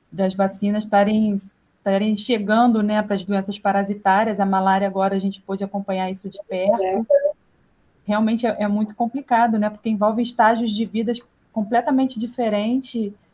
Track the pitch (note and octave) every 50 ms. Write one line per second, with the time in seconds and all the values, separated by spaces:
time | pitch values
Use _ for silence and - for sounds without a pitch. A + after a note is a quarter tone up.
0 | _ _ - E3 G3 F#3+ F#3 F#3+ G3 F#3+ G3 - G#3 G3+ G#3 G#3+ G#3+ - - G3+
1 | G3+ G#3 G#3+ A3 A3 G#3+ G3+ G3 - - - _ _ _ _ _ - G3+ G3 G3
2 | G#3+ A3 G#3+ G3 G#3 - A#3+ G#3+ G3+ F#3+ G#3+ A3+ A#3+ B3 A3+ A3 G#3 G#3 G#3+ G#3+
3 | G#3 G#3 G3+ F#3+ F3+ G3 G3+ G3 F#3+ G3 G3 - - G3+ G3 G3 G3+ G3 G#3 G#3
4 | - G3 F#3+ G3+ A3+ A3 G#3 F#3 G3 G3 F#3+ F#3+ F#3+ F#3+ F#3+ G3 G3+ G3 F#3 F#3+
5 | F#3+ G3 G3 G3 F#3 G3 G3 - _ - G3 G3 G3+ F#3+ - G3+ G3 - F#3+ F#3
6 | F#3 F#3 F#3+ F#3+ - G3 - - - - - F3+ F#3 E4+ D#5+ - F#3+ F#3 - G#4
7 | A4+ - C#5+ C#5 C#5+ D5 D5+ - _ _ _ _ _ _ _ _ _ _ _ _
8 | _ - G#3 G#3+ A3 A3 A#3 A3+ A#3+ A3+ G#3 - G#3 G#3 G3+ G#3 G#3+ G#3 - -
9 | A#3+ A#3 - C#4 C#4 - B3 A3+ A#3 A#3+ A3+ G#3+ G#3 G#3+ G#3+ - - A3+ A3 G3
10 | G#3 G#3+ A3+ A3+ A#3+ A#3 - - A3+ G#3+ A#3 A3+ A#3+ A3 G#3 G#3 A3+ F#3 - A3
11 | A3+ A3 A#3+ A#3+ - _ _ _ _ _ - A3 G#3 G3 A#3 A#3 B3 D4+ C4+ C4
12 | C4+ B3+ - A3 A3+ A#3+ - - A#3+ A3 G#3 G#3 G#3 A3+ B3 C4+ C4 - - A#3
13 | A3 G3+ G3+ - _ _